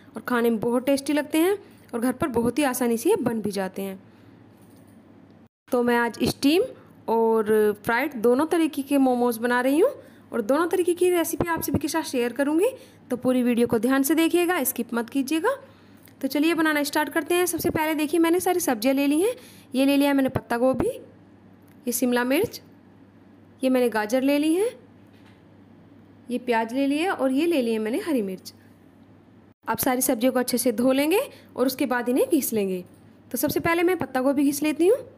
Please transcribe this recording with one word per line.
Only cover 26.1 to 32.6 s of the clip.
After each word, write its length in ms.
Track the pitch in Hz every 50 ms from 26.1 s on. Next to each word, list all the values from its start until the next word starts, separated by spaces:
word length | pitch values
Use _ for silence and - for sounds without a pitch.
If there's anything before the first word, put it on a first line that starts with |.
| - - - -
ये 80 | 240 247
प्याज 340 | 247 240 233 226 226 220 240
ले 140 | 269 277 277
लिया 260 | 285 294 330 392 359
और 180 | - 262 269
ये 140 | 262 277 330
ले 160 | 349 339 277
लिए 180 | 240 226 226 220
मैंने 200 | 214 214 240 349
हरी 220 | 427 330 302 254
मिर्च। 320 | 202 190 185 180 - - - - - - - - - - - - - - - - - - - - - - _ _ _ -
अब 100 | 226 226
सारी 240 | - 277 254 254
सब्जियों 320 | 254 - 262 220 226 262 -
को 60 | 254
अच्छे 180 | 247 247 - 240
से 140 | - 254 220
धो 180 | 208 240 262
लेंगे 300 | 262 269 285 311 349 440 554 - - - - - -
और 100 | - 247
उसके 200 | 269 269 - 294 226
बाद 220 | 254 247 240 247
इन्हें 200 | 247 302 494 523
घिस 240 | 370 277 240 - 233
लेंगे। 300 | 214